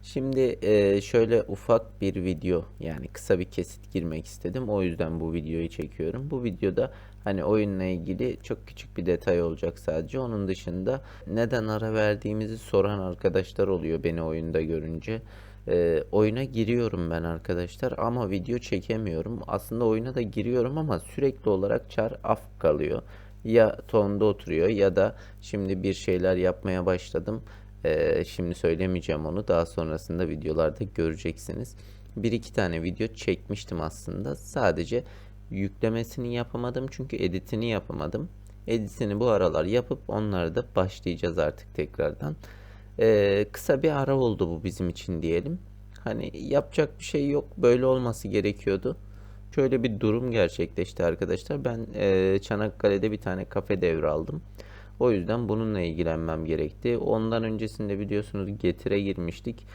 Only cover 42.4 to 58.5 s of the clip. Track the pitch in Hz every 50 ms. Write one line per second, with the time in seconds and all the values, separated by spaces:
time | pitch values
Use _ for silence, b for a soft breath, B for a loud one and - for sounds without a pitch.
42.4 | B B B B B B B B B B B - 113 110 110 104 101 101 98 101
43.4 | 107 - - - - - 151 131 131 160 147 139 135 135 139 135 127 117 104 -
44.4 | 98 82 85 80 85 95 - - 92 87 85 - - - 90 82 76 80 82 85
45.4 | - 139 170 185 - - - - - - - - - 113 110 117 - - - -
46.4 | 156 143 139 143 147 - - - 151 147 - - - - - 151 143 143 139 147
47.4 | - - - - 151 123 120 123 127 131 131 131 123 120 113 - - 104 - 104
48.4 | 95 104 101 - - 104 98 95 - 127 151 - B B B B B B B B
49.4 | B - - - 135 131 127 127 113 127 107 104 - 107 107 120 127 127 113 113
50.4 | 92 82 - - 85 82 - - 90 - - - 90 85 82 - 98 85 90 -
51.4 | - - 147 143 135 131 117 113 113 - 117 104 101 98 95 95 95 95 95 98
52.4 | - - 110 104 107 107 - - - 104 98 98 98 110 107 104 - 101 92 92
53.4 | 92 - - 101 92 - 104 92 92 87 82 80 78 78 76 78 85 - 147 160
54.4 | - B B B B B B B B B B - 127 123 110 95 87 98 110 120
55.4 | 120 98 107 110 113 110 107 95 87 85 78 82 85 82 80 82 82 80 80 80
56.4 | 80 78 80 78 78 78 - - - 120 120 113 - - 117 113 110 113 113 113
57.4 | 113 113 110 107 110 107 - - 110 101 101 98 104 101 104 104 104 - - 101
58.4 | 95 98